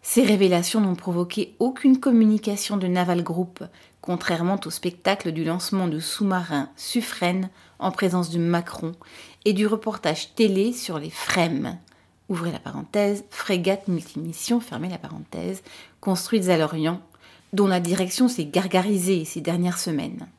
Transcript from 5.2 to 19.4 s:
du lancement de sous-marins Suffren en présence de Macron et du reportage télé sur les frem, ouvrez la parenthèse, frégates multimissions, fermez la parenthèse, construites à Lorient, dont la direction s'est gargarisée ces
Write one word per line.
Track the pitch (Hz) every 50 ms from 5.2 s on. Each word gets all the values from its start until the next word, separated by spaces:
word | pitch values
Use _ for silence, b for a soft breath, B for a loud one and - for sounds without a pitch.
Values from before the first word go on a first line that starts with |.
| - 180 160
du | 160 165
lancement | 160 165 180 - - - 190 185 175
de | 156 156
sous-marins | 165 - - - 208 196 185 185 175 165 160 143 139 147 -
Suffren | - - - - 240 226 - - - 180 175 180 190 185 190 b b b b b b
en | - 190
présence | - - 202 185 175 180 175 160
de | 165 175
Macron | 165 170 170 170 175 - - - - 165 170 - B B B B B B B B B
et | 208 208
du | 185 214
reportage | 208 220 220 - 220 208 - - 165 156 156 - - _
télé | - 226 214 196 190 202 233 240
sur | 247 - - 180 156
les | 143 165
frem, | - - - - - 185 165 165 165 139 - - - 175 - b b b b b b b _ _
ouvrez | 190 170 170 170 151
la | -
parenthèse, | - - - 143 - - - 208 208 202 202 202 - -
frégates | - - - - 196 180 170 190 190 196 196 -
multimissions, | 180 160 160 - - 151 160 165 160 - - - 240 240
fermez | 233 - - 123 - 180
la | 180 -
parenthèse, | - - 156 151 - _ - - - 180 190 190 B B B B B B B B
construites | - 196 190 180 - - - 220 180 185
à | 180 160
Lorient, | 156 147 160 160 156 160 175 185 - _ _ b b b b b b b -
dont | 190 202
la | 190 185 180
direction | 175 170 175 180 185 180 - - 254 247
s'est | 247 - 160
gargarisée | 147 - 180 175 185 180 185 185 208 208 190 175 185 196 175 160
ces | 156 - 170